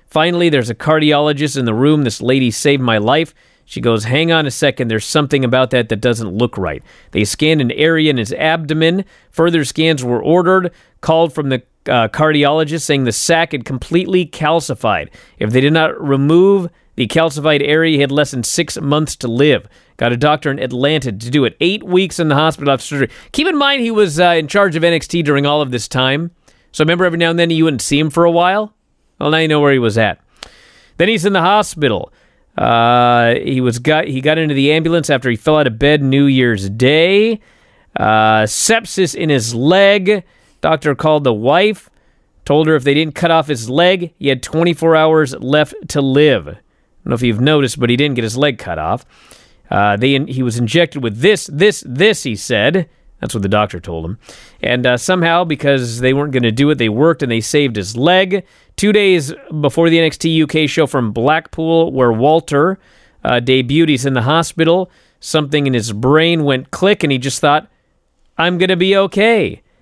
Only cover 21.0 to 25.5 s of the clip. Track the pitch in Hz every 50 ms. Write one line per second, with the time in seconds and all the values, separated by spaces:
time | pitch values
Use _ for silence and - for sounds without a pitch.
21 | 127 127 98 101 113 120 127 147 131 110 - - 151 180 202 208 - 185 180 185
22 | 196 165 - - 165 156 143 143 156 160 156 - 143 143 139 127 - - 147 139
23 | 135 - - - - - - - 311 381 339 285 285 277 277 269 233 233 226 214
24 | 208 170 143 160 180 175 170 165 156 139 - 208 202 190 156 165 160 170 170 156
25 | - - - 175 160 147 143 139 143 143